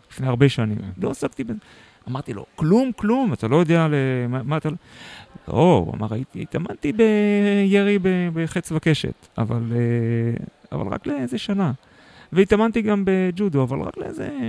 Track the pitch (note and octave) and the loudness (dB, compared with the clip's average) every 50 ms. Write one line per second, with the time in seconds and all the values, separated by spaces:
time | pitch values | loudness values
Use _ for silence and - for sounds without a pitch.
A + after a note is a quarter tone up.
0 | - _ - - C3 C3 B2 A#2+ C#3 C#3 - - A2+ G#2+ G#2 G#2 G2 G2 F#2 F#2+ | -10 _ -10 -6 -4 -2 2 4 4 4 4 2 -2 -2 -2 -4 -6 -8 -8 -6
1 | F#3 - C#3 - - - - - - A3+ A3+ G#3+ - - - - - - _ _ | -4 -4 -4 -4 -6 -8 -6 -6 -8 -8 -8 -10 -10 -16 -20 -20 -20 -20 _ _
2 | - - B2+ C3 - - A#2+ G2 - - _ - D#3 D3+ F#3+ A#3+ C4+ C4 A3 - | -12 -10 -8 -8 -8 -8 -10 -10 -12 -12 _ -2 2 4 4 4 4 2 -2 -2
3 | - G#3 A#3 C4+ C4+ G#3+ C3 - - A2+ C3 E3 F3 D3+ E3+ E3+ D#3+ D#3 D3 C#3+ | 0 0 2 2 2 0 0 -2 0 2 4 4 4 4 4 2 2 2 2 0
4 | C3+ C3 C3 B2+ B2 A#2+ B2 C3 A2+ C3+ D3+ D#3 - D#3 E3 F3+ _ - - - | 0 0 0 -2 -2 -2 -4 -4 -4 -4 -4 -2 -2 -4 -6 -6 _ -18 -20 -20
5 | - - - - - - - - - - - A2+ D#3 F3+ E3 G#2 E2+ - - - | -20 -20 -20 -20 -20 -20 -20 -18 -10 -4 2 4 6 6 6 4 2 0 -4 -4
6 | G#2+ G#2+ A2+ A2 C3 - - - - - - D3+ E3+ - - - - - A3+ G#3+ | -4 -4 -4 -6 -6 -8 -8 -10 -10 -6 -6 -6 -6 -6 -8 -6 -4 -2 2 4
7 | A3+ A3 G#3+ G#3 G#3 G#3 G#3 G3+ G3+ G3+ G3+ G3+ G3 G3 G3 G3+ G3+ G3+ G#3 G3+ | 4 4 4 2 2 2 2 2 2 2 2 2 2 4 4 4 4 4 2 2
8 | F3+ F#3+ F#3 F3+ F3 F3 E3 E3 E3 D#3+ - F3+ - - D#3+ D3+ - E3+ D3+ - | 2 2 0 0 0 -2 -2 -2 -4 -2 -4 -6 -4 -2 -4 0 2 2 2 2
9 | - - - _ _ - - - A2+ G#2+ A#2 A#2 A#2 A2+ A#2 A#2+ A#2+ A#2 A#2 A#2+ | 0 -6 -6 _ _ -12 -4 -4 -2 -2 -2 -2 -2 -2 -2 0 0 2 0 0
10 | A#2 A2+ A#2 A#2 A#2 A#2 A#2 - - - _ _ _ - - - - G2 - - | 0 0 0 0 0 -2 -2 -4 -8 -12 _ _ _ -10 -8 -6 -6 -4 -6 -6
11 | - - D4 C#4+ B3+ B3 B3+ A3 - - G3+ G3 F#3+ D3 B2+ - _ _ _ _ | -6 -6 -6 -6 -6 -6 -6 -6 -4 -4 -2 0 0 -2 -2 -4 _ _ _ _
12 | - - - - - - - F3 G3+ F#3+ G#3+ G#3 A3 A3+ G#3+ A#3 G#3+ G#3+ G#3 G3+ | -20 -20 -20 -20 -14 -4 2 2 4 4 4 2 2 2 2 0 0 0 0 0
13 | G3 F#3+ F#3+ F#3+ F#3 F3+ F3 F3+ G#3 G3 D3 C#3 C3 A#2+ C3+ C#3 - - - - | 2 2 2 2 2 0 0 0 -2 0 2 2 0 0 -2 -4 -6 -6 -8 -10
14 | - - - D#4+ - - D4 C#4 B3 | -10 -10 -8 -8 -10 -8 -8 -6 -4